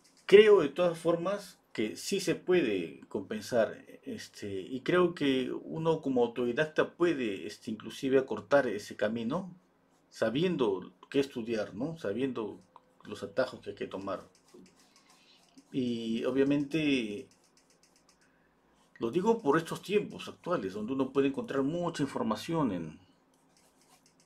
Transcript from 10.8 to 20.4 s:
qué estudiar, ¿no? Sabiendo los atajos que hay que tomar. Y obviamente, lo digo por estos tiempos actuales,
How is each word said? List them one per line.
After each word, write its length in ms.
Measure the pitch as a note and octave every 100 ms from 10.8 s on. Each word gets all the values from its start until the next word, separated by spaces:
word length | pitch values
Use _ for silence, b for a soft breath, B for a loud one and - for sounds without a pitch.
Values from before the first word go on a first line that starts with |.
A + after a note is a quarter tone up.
| F#2 _ -
qué 80 | C#3
estudiar, 560 | C3+ B2 A2+ A2 G2 F2+
¿no? 200 | D3+ E3
Sabiendo 600 | G#2 A2 C3+ A#2 G#2 F2+ - - _ _
los 180 | - G#2
atajos 380 | G2+ - B2+ G#2+
que 80 | G2+
hay 60 | -
que 100 | -
tomar. 420 | F#2+ G2 F2+ - _ _ - - _ b b b b b b b - _
Y 540 | C#3+ B2 A#2 A2+ A2+ B2+
obviamente, 1040 | C3+ C3+ D3 C#3+ D#3+ D3 C3 G#2+ G2+ - _ _ _ _ _ _ _ _ _ b b b b b b b -
lo 140 | A#2
digo 280 | D#3 A3 A3+
por 160 | C#3+ D#3
estos 280 | E3 -
tiempos 440 | - G3+ C#3 F#2 -
actuales, 460 | -